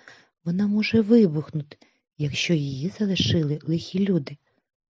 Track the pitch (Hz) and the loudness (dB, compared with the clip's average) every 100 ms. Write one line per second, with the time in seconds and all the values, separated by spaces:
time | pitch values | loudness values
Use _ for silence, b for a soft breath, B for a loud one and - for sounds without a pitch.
0 | B B B B 170 180 208 208 208 226 | B B B B -6 -2 0 0 2 2
1 | 202 240 196 151 - 156 147 - b b | 6 6 6 2 -6 -8 -10 -16 b b
2 | b - 147 - - 160 139 131 170 - | b -8 -6 -4 0 0 -2 -6 -8 -4
3 | 202 180 - 170 147 151 - 165 - 185 | -2 0 0 0 0 -4 -4 -4 -4 -2
4 | 196 175 135 143 _ _ _ _ | 0 0 -2 -14 _ _ _ _